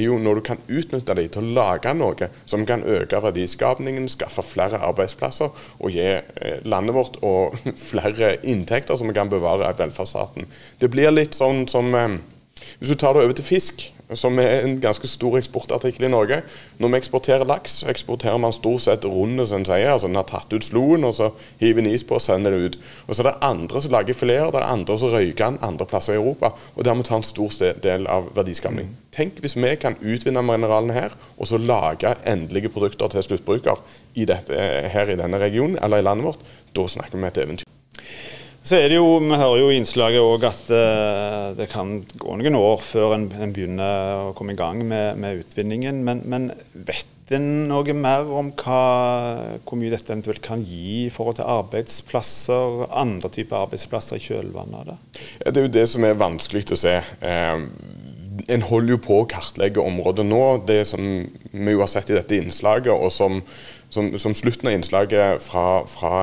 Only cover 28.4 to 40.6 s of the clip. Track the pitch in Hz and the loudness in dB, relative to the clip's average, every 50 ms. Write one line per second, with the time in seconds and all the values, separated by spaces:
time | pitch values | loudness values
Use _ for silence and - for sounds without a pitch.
28.4 | 95 92 87 - - - 113 - 98 95 120 - - _ - - 156 190 - - | -2 -2 -4 -4 -4 -4 -4 -6 -8 -10 -12 -16 -20 _ -4 -4 -4 -4 -4 -6
29.4 | - 143 - 120 123 127 151 151 - 127 110 - 104 107 117 120 - 135 127 127 | -8 -6 -2 0 0 0 0 0 -2 -4 -4 -2 -4 -4 -4 -2 -2 0 0 0
30.4 | 123 120 113 113 113 107 110 110 113 120 117 123 - - - - - - - - | 2 2 2 2 2 2 2 2 2 2 0 -2 -4 -4 -8 -14 -20 -20 -10 -8
31.4 | - - 117 113 117 120 120 101 82 78 80 - 92 110 120 - - 117 104 87 | -4 -2 0 2 2 2 2 2 2 0 0 0 0 0 0 0 0 -2 -2 0
32.4 | 82 80 90 98 107 110 - 104 104 101 - - 110 101 101 98 92 - 101 - | -2 -4 -4 -4 -4 -4 -2 0 -2 -2 0 -2 -2 0 0 -2 -2 0 -4 -4
33.4 | - - 101 123 - - 107 - - - - - - - - 120 110 92 90 90 | 0 0 0 2 2 0 0 0 -4 -14 -20 -20 -20 -10 -4 -2 0 0 0 0
34.4 | - - 71 76 98 85 67 69 73 95 101 101 101 104 92 87 87 87 95 101 | -2 -4 -4 -2 0 0 -2 -2 -2 -2 0 0 0 0 0 -2 -2 -2 0 0
35.4 | 101 101 104 120 139 175 185 - - 104 107 104 95 98 101 110 143 165 151 - | 0 0 2 0 0 0 0 -2 0 2 2 2 4 2 0 0 -2 -4 -6 -8
36.4 | - - - - - _ - 98 90 87 - - - - - 92 95 - - 92 | -14 -20 -20 -20 -20 _ -4 -4 -4 -2 -4 -8 -10 -8 -6 -6 -6 -4 -2 -2
37.4 | 78 76 87 - - - _ _ _ _ - - - - - - - - - - | -2 -2 -6 -8 -10 -14 _ _ _ _ -20 -20 -18 -18 -18 -16 -16 -16 -16 -16
38.4 | - - - - - - 185 170 143 143 160 170 170 165 165 160 156 151 151 143 | -18 -20 -20 -12 -2 4 4 6 6 6 6 6 8 8 6 6 4 4 4 4
39.4 | 135 127 120 123 139 139 135 127 110 - - 123 117 113 117 123 117 113 113 113 | 4 6 6 6 6 6 4 4 2 0 2 2 4 4 6 6 6 6 4 4
40.4 | 123 113 104 - | 2 0 -2 -4